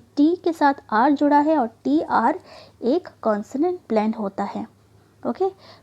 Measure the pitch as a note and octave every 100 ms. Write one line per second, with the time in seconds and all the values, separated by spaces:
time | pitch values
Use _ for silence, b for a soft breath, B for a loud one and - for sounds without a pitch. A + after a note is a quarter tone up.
0 | - - D4 F4+ - E4 D4 C#4 - G#3+
1 | B3+ C#4 D4 C#4+ D4 D#4 A#3 - - D4
2 | - - A#3 F4+ - B B B A3+ D#4
3 | - - A3 G#3 G#3+ C4 E4+ F4+ - A3
4 | G#3+ A3 G3+ - G3+ G#3 A3 _ _ _
5 | _ _ B3 B3 F#4+ F#4+ B B